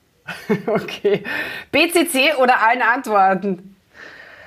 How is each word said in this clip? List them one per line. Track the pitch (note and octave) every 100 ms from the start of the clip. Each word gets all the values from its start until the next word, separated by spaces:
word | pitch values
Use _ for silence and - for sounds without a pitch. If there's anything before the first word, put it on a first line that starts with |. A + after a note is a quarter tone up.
| _ _ -
<laughs> | - - G#3 -
Okay. | - - - G#3 G3 - - - - -
B | C4+ E4+
C | E4+ E4+
C | C4 C#4
oder | C#4 B3 A#3 A3
allen | B3+
Antworten? | A3+ B3 A#3 G#3 F#3+ F#3+ G3 F3+ - - _ - - - - -